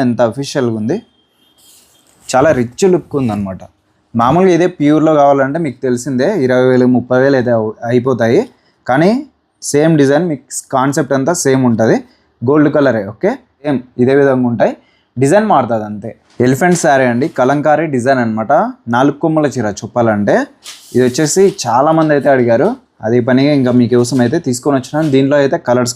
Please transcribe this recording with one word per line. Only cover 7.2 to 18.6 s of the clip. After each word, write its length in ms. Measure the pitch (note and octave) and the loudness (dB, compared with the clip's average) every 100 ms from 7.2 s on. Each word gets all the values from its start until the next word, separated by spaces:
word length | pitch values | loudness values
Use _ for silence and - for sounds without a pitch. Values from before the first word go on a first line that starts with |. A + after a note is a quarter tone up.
వేలు 120 | C3+ C3+ | 2 2
అయితే 120 | A#2+ A#2 | 0 -2
అవు-, 160 | A2 - A#2 | -2 -6 -2
అయిపోతాయి. 500 | B2 B2+ A#2 A2+ D#3 B3+ _ _ _ - | -2 0 0 0 0 -2 _ _ _ -4
కానీ 200 | B2 F3 B3 D4+ _ _ _ - | 0 2 0 -6 _ _ _ -4
సేమ్ 220 | C#3+ D#3+ D#3 | 0 2 2
డిజైన్, 260 | C3+ C#3+ F3 | 2 2 -2
మీకు 120 | C#3+ - - - C3+ | -6 -10 -16 -6 -2
కాన్సెప్ట్ 380 | C3+ C#3+ D3 C3+ | -2 -2 -2 -2
అంతా 160 | C3+ F3 | -2 -2
సేమ్ 180 | C#3 C3+ B2 | 0 0 0
ఉంటుంది, 260 | A2 A2+ A3 - _ _ - A#2+ | 0 0 0 -4 _ _ -8 -2
గోల్డ్ 200 | D#3 G3 D3+ | 2 2 2
కలరే, 260 | C3+ A2 G2 | 0 -2 -6
ఓకే? 200 | - G3 C4+ _ _ | -4 -4 -4 _ _
సేమ్ 180 | D3 C3 B2+ B2 | -6 -6 -6 -2
ఇదే 100 | B2 C#3+ | 2 2
విధంగా 280 | C#3 B2+ B2 | 2 2 0
ఉంటాయి, 220 | A#2 G3 D4+ _ _ _ B2 | 0 -2 -4 _ _ _ -2
డిజైన్ 260 | C#3 G3+ A3 | 2 2 2
మారుతుంది 320 | D3+ A2+ A2+ G#2+ | 0 0 -4 -6
అంతే. 220 | G#2 A2 - _ - B2+ | -10 -14 -16 _ -2 0
ఎలిఫెంట్ 340 | C3 F3+ F3 D#3+ | 2 0 2 2
శారీ 200 | C3+ B2+ | 2 2
అండి, 160 | A#2 E3 - | 0 -2 -2
కలంకారీ 460 | B2+ D3 D3+ D3+ D#3+ B2+ | 0 0 0 0 0 -2
డిజైన్ 260 | B2 C3 A2+ | 0 0 -2
అనమాట. 260 | A2 G#2+ D#3 | -4 0 0